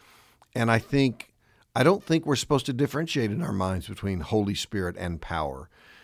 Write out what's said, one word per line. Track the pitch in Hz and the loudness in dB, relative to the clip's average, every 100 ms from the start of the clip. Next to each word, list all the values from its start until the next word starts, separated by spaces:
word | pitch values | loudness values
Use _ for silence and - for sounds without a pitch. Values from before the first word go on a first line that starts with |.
| - - _ _ _ | -20 -20 _ _ _
And | 120 117 | 0 4
I | 113 | 4
think, | - 139 135 - - _ _ _ _ 117 | 4 2 2 0 -12 _ _ _ _ 2
I | |
don't | 139 196 | 4 4
think | - 160 | 2 0
we're | 156 131 | 2 -2
supposed | - 143 - | 2 0 0
to | |
differentiate | 123 143 139 165 143 110 | 0 0 -2 -2 0 0
in | 110 | -2
our | 151 | -2
minds | 98 92 92 - | -2 0 -2 -6
between | 92 101 90 | -6 -4 -4
Holy | 78 107 101 | 0 0 0
Spirit | - - 101 90 90 | -2 -4 -4 -4 -4
and | 90 87 | -6 -6
power. | - 82 73 65 - _ - - | -6 -4 -4 -6 -14 _ -20 -20